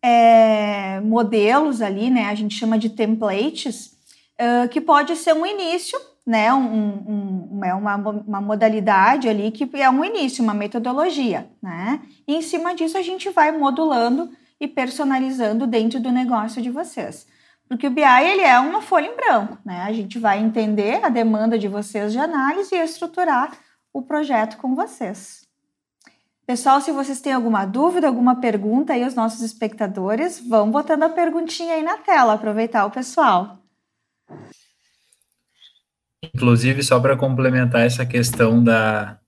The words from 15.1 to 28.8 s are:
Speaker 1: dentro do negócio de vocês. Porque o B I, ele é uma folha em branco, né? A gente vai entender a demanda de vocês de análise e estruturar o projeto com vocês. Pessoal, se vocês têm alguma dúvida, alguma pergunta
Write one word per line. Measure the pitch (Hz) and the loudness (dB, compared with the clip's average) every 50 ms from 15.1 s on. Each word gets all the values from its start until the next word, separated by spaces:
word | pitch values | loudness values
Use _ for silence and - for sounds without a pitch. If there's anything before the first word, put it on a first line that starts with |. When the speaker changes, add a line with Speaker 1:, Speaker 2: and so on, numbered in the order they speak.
| 269 262 262 262 262 262 233 214 214 226 269 247 | 0 0 -2 -4 -4 -2 -2 -2 0 0 -2 0
Speaker 1:
dentro | 226 233 220 226 226 269 | 0 0 0 0 -2 -2
do | 233 262 | -4 -2
negócio | 247 247 254 240 247 220 214 226 220 - | 0 0 0 0 -2 -2 -2 -4 -6 -8
de | 226 247 | -8 -6
vocês. | 247 277 349 349 - - 180 - - - - _ _ _ _ _ _ _ _ _ | -6 -8 -8 -10 -10 -10 -10 -10 -12 -16 -20 _ _ _ _ _ _ _ _ _
Porque | 254 226 - | -8 -6 -4
o | 277 | -4
B | 247 285 | -2 4
I, | 302 269 247 254 285 339 | 6 6 6 8 6 4
ele | 392 381 | 2 4
é | 381 302 254 240 | 4 6 6 6
uma | 262 294 349 427 | 4 2 -2 -4
folha | 415 - 381 330 294 | -4 0 0 0 0
em | 381 480 | 0 -6
branco, | 480 - 453 285 226 202 220 - - _ | -4 0 2 2 2 0 -2 -10 -12 _
né? | 214 180 180 - | -12 -10 -8 -6
A | 202 220 | -6 -6
gente | 226 208 190 - 240 | -6 -6 -8 -8 -2
vai | 226 214 196 202 | 0 0 0 2
entender | 220 220 214 226 220 214 214 208 202 208 240 403 466 | 0 -2 0 0 -2 0 0 0 0 0 0 0 0
a | 349 | 0
demanda | 240 247 226 226 220 214 214 226 233 226 | 0 2 2 2 2 2 0 0 0 0
de | 202 202 | -2 -2
vocês | 190 208 208 202 - 220 202 208 | -4 -6 -8 -8 -6 -6 -4 -4
de | 214 247 | -2 -2
análise | 285 330 330 285 262 269 311 370 403 381 - | -4 -2 -2 -2 -2 0 -2 -2 -4 -4 -2
e | 359 | -2
estruturar | 330 320 320 - - 339 330 - 359 339 285 247 262 311 - - _ _ _ _ _ _ _ | -2 -4 -6 -8 -10 -10 -4 -4 0 0 2 0 0 -2 -6 -14 _ _ _ _ _ _ _
o | 277 | -12
projeto | 254 - - 302 302 277 277 220 214 220 220 - | -10 -6 -4 -4 -2 0 0 -2 -2 -2 -6 -8
com | - 262 254 | -6 -4 -4
vocês. | 285 381 427 - - 247 185 202 - - - - - _ _ _ _ _ _ _ _ _ _ _ _ _ _ _ _ _ _ _ _ _ - | -4 -4 -6 -6 -10 -10 -10 -10 -12 -16 -20 -20 -20 _ _ _ _ _ _ _ _ _ _ _ _ _ _ _ _ _ _ _ _ _ -6
Pessoal, | 247 240 247 285 269 277 | -6 -2 2 4 4 4
se | 285 311 | 2 -2
vocês | 311 277 277 269 277 254 | -4 -4 -4 -6 -6 -6
têm | - 294 | -4 -2
alguma | 269 262 233 233 220 202 196 | -2 0 0 0 0 0 0
dúvida, | 190 202 247 285 339 359 359 311 294 | -2 -2 0 0 2 2 2 0 0
alguma | 254 233 240 247 254 247 | 2 2 2 2 2 2
pergunta | 254 240 214 208 196 214 220 254 | 0 -2 -2 0 -2 0 0 0